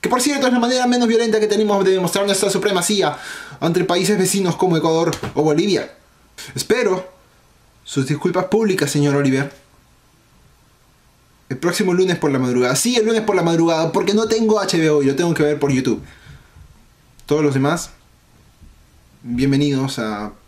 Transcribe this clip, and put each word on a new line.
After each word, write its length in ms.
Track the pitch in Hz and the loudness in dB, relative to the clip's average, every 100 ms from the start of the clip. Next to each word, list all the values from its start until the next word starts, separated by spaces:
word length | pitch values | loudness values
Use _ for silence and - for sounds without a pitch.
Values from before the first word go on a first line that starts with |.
Que 80 | - | 0
por 140 | 247 | 0
cierto 240 | 277 285 262 | 0 0 0
es 60 | |
la 80 | 247 | 2
manera 260 | 240 254 247 | 2 0 0
menos 220 | 247 233 | 2 2
violenta 320 | 226 233 214 | 2 2 0
que 80 | 214 | 0
tenemos 360 | 208 214 202 | 0 0 2
de 60 | 190 | 2
demostrar 360 | 190 175 196 202 | 2 0 -2 -2
nuestra 220 | 190 202 | 0 0
supremacía 720 | 196 202 190 170 208 160 - - - - - | 0 0 -2 -2 0 0 -2 -12 -14 -16 -4
entre 220 | 160 170 | -2 0
países 340 | - 175 180 208 | 0 0 0 0
vecinos 380 | 185 196 180 | 0 0 -2
como 220 | 160 185 160 | 0 0 2
Ecuador 340 | 160 160 170 - - | 2 0 0 -4 -6
o 80 | - | -2
Bolivia. 500 | 156 151 202 170 - - _ _ _ - - | 0 2 0 0 -4 -14 _ _ _ -20 -14
Espero 560 | - - 233 226 185 185 - _ _ _ _ _ _ | -12 -2 0 2 -2 -6 -18 _ _ _ _ _ _
sus 240 | - - 131 | -8 -4 -2
disculpas 380 | 147 180 175 | -2 -2 -2
públicas, 440 | 185 214 220 180 143 | 0 0 2 0 0
señor 280 | 151 143 143 | 0 2 2
Oliver. 500 | 139 131 139 - _ _ _ _ _ _ _ _ _ _ _ _ _ _ _ _ _ _ _ | 2 0 -2 -10 _ _ _ _ _ _ _ _ _ _ _ _ _ _ _ _ _ _ _
El 100 | 131 | -4
próximo 360 | 170 175 190 | -4 0 0
lunes 240 | 180 185 175 | 2 2 2
por 140 | 156 | 0
la 80 | 135 | 0
madrugada. 340 | 127 123 123 | 0 2 2
Sí, 220 | 139 233 247 | 2 0 2
el 100 | 220 | 2
lunes 160 | 226 | 0
por 140 | 214 190 | 0 0
la 60 | |
madrugada, 500 | 170 165 165 160 165 | 2 2 2 2 0
porque 220 | 208 202 | 0 0
no 120 | 208 220 | 0 0
tengo 320 | 220 220 214 | 0 2 2
H 200 | 190 180 | 0 0
B 120 | 160 | 2
O 120 | 151 | 4
y 40 | 139 | 2
lo 80 | |
tengo 180 | 139 170 | 0 0
que 120 | 160 | 2
ver 160 | 147 147 | 0 0
por 100 | 143 | 0
YouTube. 320 | 131 131 107 - - - - - - - - - _ _ _ | 0 0 -4 -6 -20 -20 -20 -20 -20 -20 -20 -20 _ _ _
Todos 180 | - 143 | -4 0
los 120 | 147 | 2
demás, 360 | 135 135 170 - - _ _ _ _ _ _ - - _ _ _ _ | 2 0 -2 -6 -16 _ _ _ _ _ _ -20 -20 _ _ _ _
bienvenidos 760 | 117 120 139 135 147 139 131 131 | -8 -2 0 2 2 0 -4 -4
a 320 | 113 104 107 - | -6 -6 -8 -12